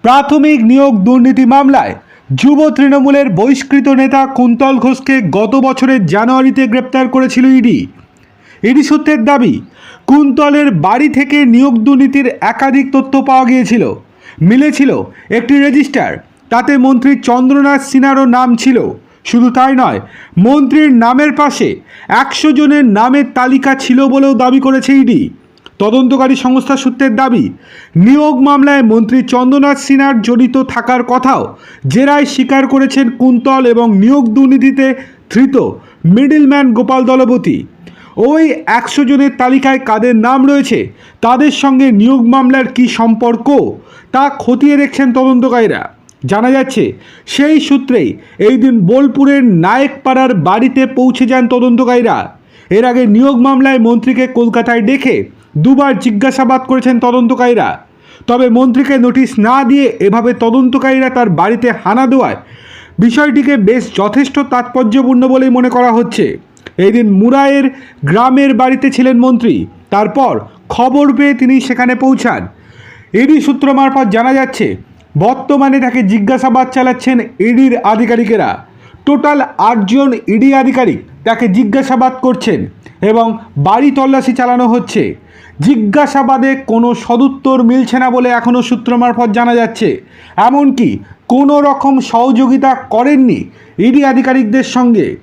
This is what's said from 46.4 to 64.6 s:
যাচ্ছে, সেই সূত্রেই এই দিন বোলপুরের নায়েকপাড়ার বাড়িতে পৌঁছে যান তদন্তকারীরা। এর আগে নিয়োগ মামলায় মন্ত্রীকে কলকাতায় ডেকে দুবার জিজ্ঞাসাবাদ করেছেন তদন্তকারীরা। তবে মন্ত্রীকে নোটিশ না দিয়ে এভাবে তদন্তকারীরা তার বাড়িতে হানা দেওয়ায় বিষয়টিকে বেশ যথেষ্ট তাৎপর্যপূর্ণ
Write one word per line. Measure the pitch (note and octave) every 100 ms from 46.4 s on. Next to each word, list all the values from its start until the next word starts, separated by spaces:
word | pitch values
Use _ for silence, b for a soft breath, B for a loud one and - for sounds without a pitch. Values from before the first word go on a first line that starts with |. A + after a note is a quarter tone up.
| B3
যাচ্ছে, | C4+ C4 A#3 B2 - B B -
সেই | - D4 D#4
সূত্রেই | - C#4 - B3 B2+ - B B
এই | G#3+ B3+
দিন | B3+ A#3
বোলপুরের | F3 B3 C#4 C#4 C#4 C#4 B3 F3
নায়েকপাড়ার | F3 B3 C#4+ C#4+ C4 C4 C4
বাড়িতে | G#3 D3+ G#3 C4 C4+ C4
পৌঁছে | C4 B3+ A#3+ B3
যান | C4 A#3+
তদন্তকারীরা। | B3 B3 A#3 A#3+ B3 A#3 B2+ F2+ - b b b
এর | G3
আগে | B3 B3 A#3+
নিয়োগ | G#3+ C4+ B3+
মামলায় | C4 C4 C4+ C4
মন্ত্রীকে | A3+ A#3 B3+ A#3+ B3+
কলকাতায় | B3 A#3 A#3 A3+ A#3
ডেকে | G#3+ C4+ C4+ C#3 F#2+ b b D3+
দুবার | F#3+ C4+ C#4+ C4
জিজ্ঞাসাবাদ | B3 G#3 C4 C4 B3+ C4 B3+
করেছেন | C4 B3 A#3+
তদন্তকারীরা। | B3 B3+ A#3 B3+ B3 A#3 A#2 - _ b b b -
তবে | B3 B3+
মন্ত্রীকে | A#3 B3+ B3 C#4 C4+
নোটিশ | A#3+ B3+ B3+ -
না | G#3+ C4+
দিয়ে | B3+ C#4 C4 -
এভাবে | G3 A3+ A#3
তদন্তকারীরা | A#3+ A3+ B3 B3+ C4 C4 C4 C4
তার | B3+ A#3
বাড়িতে | D#3+ F#3+ A#3 A#3+
হানা | A3+ B3 B3 C4
দেওয়ায় | C4 E3 F#2+ B B B B B -
বিষয়টিকে | A#3 B3 D4 C#4 C#4 C#4
বেশ | G3 B3 -
যথেষ্ট | - G3+ B3 C4+ C#4+ C#4
তাৎপর্যপূর্ণ | B3